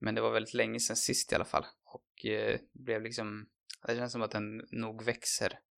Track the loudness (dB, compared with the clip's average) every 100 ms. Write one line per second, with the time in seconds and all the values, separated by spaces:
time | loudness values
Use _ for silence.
0 | 0 2 4 2 0 2 2 2 0 2
1 | 2 2 2 2 4 0 0 -12 _ -20
2 | _ -6 -2 0 2 0 -2 -14 -2 -2
3 | -2 -4 -4 -6 -10 _ _ -12 -2 0
4 | 0 -2 -2 -2 -4 -6 -8 -4 -4 -2
5 | -2 0 0 0 0 -2 _